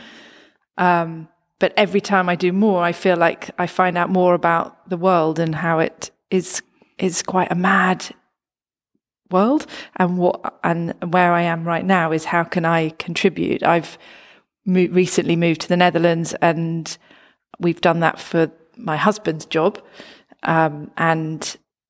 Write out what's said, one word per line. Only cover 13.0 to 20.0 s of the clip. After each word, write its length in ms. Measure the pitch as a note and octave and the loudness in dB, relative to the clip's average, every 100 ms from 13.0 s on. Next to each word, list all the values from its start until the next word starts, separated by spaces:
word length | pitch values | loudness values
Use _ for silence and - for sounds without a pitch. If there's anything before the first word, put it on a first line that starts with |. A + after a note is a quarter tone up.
| - E3 G3 D#3+ F3 - | -8 -2 -2 0 -4 -2
I've 340 | - E3+ D#3 - - - - _ _ _ G3 | 0 0 -2 -12 -20 -20 -20 _ _ _ 0
mo-, 220 | F#3 F3 | 2 2
recently 460 | F3+ F3+ - D#3 E3+ | 2 2 0 0 0
moved 260 | E3+ D#3 | 0 -2
to 60 | - | -2
the 80 | F3 | 2
Netherlands, 580 | F3+ E3 E3+ E3 D#3+ - | 2 4 2 2 -4 0
and 540 | E3+ E3 E3 E3 D#3 - _ _ _ _ _ - | 0 0 -2 -4 -8 -12 _ _ _ _ _ -4
we've 220 | E3+ E3 | -2 0
done 200 | F3+ E3 | 2 2
that 180 | E3 - | 0 -2
for 340 | - E3+ D#3+ - _ - | -2 0 0 -4 _ -12
my 200 | - D3+ | -6 0
husband's 500 | G3 G3+ E3+ D#3 - | 0 0 -4 -6 -4
job. 360 | D#3+ F3 - - - | -2 0 -2 -12 -20